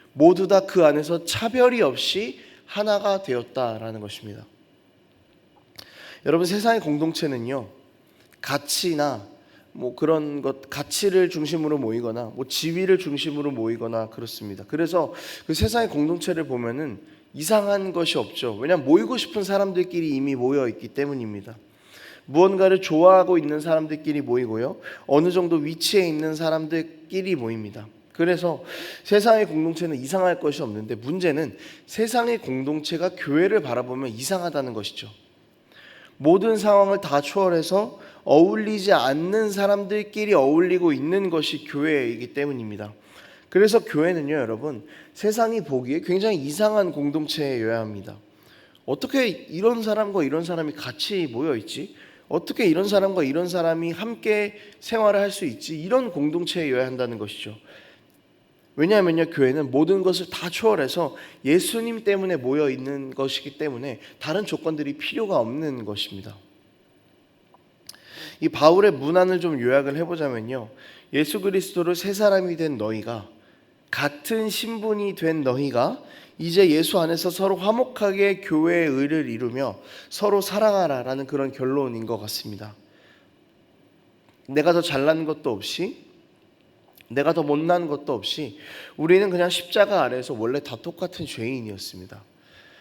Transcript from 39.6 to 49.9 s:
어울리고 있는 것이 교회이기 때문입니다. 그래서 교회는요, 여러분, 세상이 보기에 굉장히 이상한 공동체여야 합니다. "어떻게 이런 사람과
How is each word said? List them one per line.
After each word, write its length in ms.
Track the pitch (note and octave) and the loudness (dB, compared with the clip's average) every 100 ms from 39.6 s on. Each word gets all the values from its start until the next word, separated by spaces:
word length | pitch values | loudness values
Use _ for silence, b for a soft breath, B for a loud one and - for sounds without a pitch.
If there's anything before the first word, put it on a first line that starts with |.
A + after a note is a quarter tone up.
| G3 G3+ F#3+ G#3 G#3 G#3+ G#3 | 2 2 0 -4 -4 -4 2
어울리고 580 | F3 C3+ D#3+ F3+ F3+ F3 | 4 6 4 4 4 2
있는 380 | C3 D3 F#3+ F#3+ | 2 0 0 0
것이 340 | D#3+ C#3+ C#3+ | -2 -2 -6
교회이기 680 | - C#3+ D#3 D3 A#2+ A#2 A#2+ | -8 -4 0 0 0 -4 -8
때문입니다. 580 | C#3+ C#3+ B2+ G#2+ G#2 G#2 - B B B B B | -6 -4 -4 -8 -10 -12 -14 B B B B B
그래서 300 | F#3 G#3 G#3+ | 4 6 6
교회는요, 560 | - D3 E3+ E3+ C#3+ | 2 0 2 2 -2
여러분, 520 | D#3 A2+ A2 D3+ A#2 - B B | -2 -2 -4 -6 -10 -14 B B
세상이 480 | - G#3 A3 A3+ A3+ | -4 -2 0 0 0
보기에 380 | C#3+ C3 B2+ D#3 | -2 -4 -2 -4
굉장히 360 | E3+ F#3 G#3+ F3+ | 0 0 0 -2
이상한 560 | C#3 D3+ G#3+ G#3+ F#3 | -4 -4 -2 0 -2
공동체여야 880 | C#3+ C#3+ D#3 D3 - C#3+ B2 A2 A2+ | -2 -4 -4 -6 -4 -4 -2 -2 -4
합니다. 380 | G#2+ G2+ F2+ G#2 _ b b b b b | -6 -10 -14 -18 _ b b b b b
"어떻게 440 | - C#3+ - C#4 A#3+ | -8 -6 -2 0 0
이런 540 | D#3+ - D#3 A3 A#3 | -2 -10 0 0 2
사람과 420 | G#3+ | -2